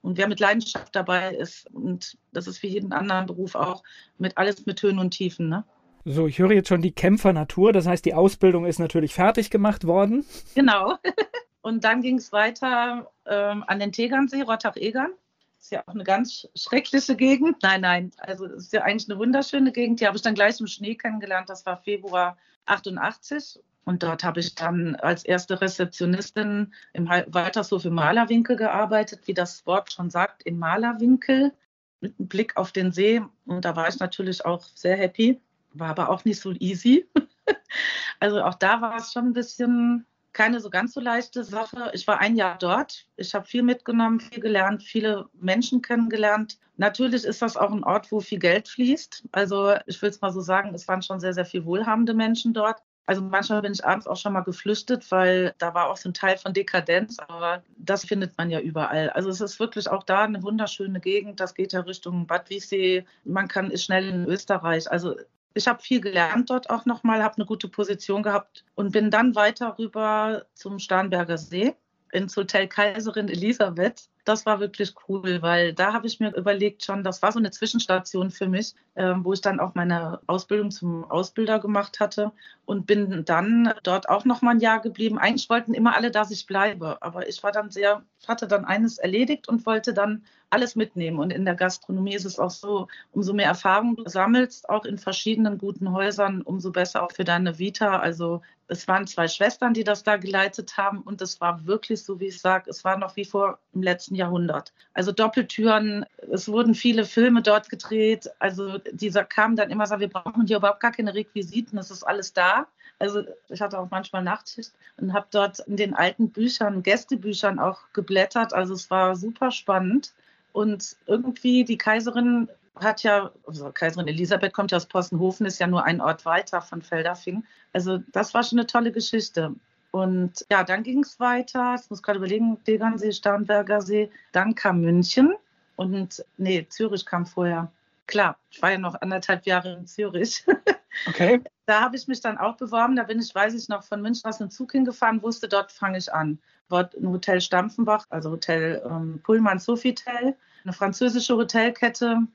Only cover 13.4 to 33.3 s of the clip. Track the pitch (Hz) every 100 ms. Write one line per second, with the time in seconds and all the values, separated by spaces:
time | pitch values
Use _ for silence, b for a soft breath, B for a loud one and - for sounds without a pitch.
13.4 | 202 208 - 196 202 196 233 269 277 277
14.4 | 247 220 220 - 208 233 302 381 _ _
15.4 | _ _ - 196 - 202 190 196 247 -
16.4 | - - - - - 269 262 220 262 269
17.4 | 311 - 190 190 185 175 180 _ - 185
18.4 | 190 - 180 214 190 214 214 196 233 269
19.4 | 277 277 262 240 240 233 214 196 233 208
20.4 | 202 220 214 - 202 226 233 220 196 185
21.4 | 185 185 - 180 - 202 190 180 175 180
22.4 | _ _ - 190 202 175 185 226 - 294
23.4 | - - _ _ - 180 165 160 175 165
24.4 | 170 - 170 175 170 - 151 180 - 180
25.4 | 180 185 190 185 180 - 175 185 208 -
26.4 | 214 208 202 b b - 170 175 - 175
27.4 | 175 220 202 190 175 170 151 214 226 233
28.4 | 233 247 220 190 208 214 214 202 - 180
29.4 | 175 - - 190 196 - 175 175 196 -
30.4 | - 170 165 190 233 226 240 254 - 262
31.4 | 277 - _ _ _ _ 202 - 185 190
32.4 | 226 - 185 190 185 170 202 233 214